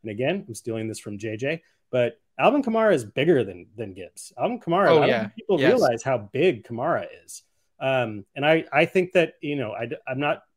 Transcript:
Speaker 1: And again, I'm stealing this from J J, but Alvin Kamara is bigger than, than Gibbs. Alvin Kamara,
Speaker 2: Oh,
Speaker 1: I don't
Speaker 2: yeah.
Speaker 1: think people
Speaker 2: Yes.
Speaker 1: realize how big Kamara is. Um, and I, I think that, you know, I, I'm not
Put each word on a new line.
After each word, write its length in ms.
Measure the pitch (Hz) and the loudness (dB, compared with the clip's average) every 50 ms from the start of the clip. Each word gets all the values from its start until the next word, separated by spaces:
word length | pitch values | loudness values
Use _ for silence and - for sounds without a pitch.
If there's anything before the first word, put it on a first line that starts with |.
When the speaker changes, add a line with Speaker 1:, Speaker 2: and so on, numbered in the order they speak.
Speaker 1:
And 100 | - 113 | -10 -10
again, 320 | 104 104 127 143 185 202 - | -6 -4 -2 -2 -2 -4 -6
I'm 80 | - 107 | -12 -16
stealing 360 | - _ 123 113 113 110 110 | -12 _ -8 -6 -6 -6 -6
this 100 | 104 - | -8 -10
from 180 | - 110 104 | -10 -12 -12
J 200 | 101 110 107 110 | -8 -8 -8 -6
J, 260 | 110 127 139 160 165 _ _ _ _ _ _ | -4 -4 -4 -6 -6 _ _ _ _ _ _
but 300 | - 127 120 - - _ _ _ _ | 0 0 0 0 -2 _ _ _ _
Alvin 240 | - 139 196 269 294 | 2 2 4 4 4
Kamara 320 | 269 233 220 226 220 214 185 | 0 0 0 2 4 4 4
is 120 | 139 113 | 2 0
bigger 400 | 104 _ - 139 165 175 131 110 | -4 _ 0 2 4 4 4 2
than, 220 | 98 90 90 87 104 _ | -2 -6 -14 -18 _ _
than 160 | 107 113 101 92 | -12 -12 -10 -10
Gibbs. 400 | 95 90 - _ - - - _ | -14 -16 -16 _ -20 -20 -18 _
Alvin 220 | 120 131 196 247 - | -4 -4 -4 -4 -6
Kamara, 300 | - 170 170 190 202 170 | -4 0 2 4 6 6
Speaker 2:
Oh, 80 | 170 | 6
Speaker 1:
I 20 | 151 | 6
don't 80 | 139 | 4
Speaker 2:
yeah. 120 | 131 127 113 | 4 2 0
Speaker 1:
think 140 | 110 104 - | -2 -6 -10
people 260 | 220 - - 196 156 | -12 -2 -2 0 2
Speaker 2:
Yes. 80 | 139 - | 4 4
Speaker 1:
realize 340 | 247 247 180 131 117 113 - | 4 4 4 2 2 0 -2
how 140 | 135 131 | -2 -2
big 500 | 117 107 101 - 131 156 190 135 107 - | -2 -4 -6 -2 2 2 2 2 0 -8
Kamara 400 | - 120 117 131 165 160 110 87 76 - - _ | -10 -8 -4 -2 -2 -2 -2 -4 -8 -14 -20 _
is. 200 | - - - _ _ _ _ _ _ _ _ | -20 -20 -20 _ _ _ _ _ _ _ _
Um, 460 | 143 131 135 131 120 113 107 104 98 _ _ | -4 -2 0 0 -2 -2 -6 -10 -14 _ _
and 100 | 143 139 | -2 2
I, 200 | 151 160 165 - - - | 4 4 4 2 0 2
I 100 | 147 160 | 2 2
think 300 | 165 - 190 180 180 - | 4 2 0 0 2 2
that, 220 | 185 160 160 - _ | 2 2 2 -2 _
you 160 | - 147 147 | -8 -6 -4
know, 160 | 139 123 107 | -4 -4 -6
I, 160 | 104 104 117 120 151 - _ | -6 -8 -8 -8 -10 -12 _
I'm 140 | - 127 131 | -8 -6 -4
not 240 | 143 147 165 - _ _ _ | -2 -2 -4 -4 _ _ _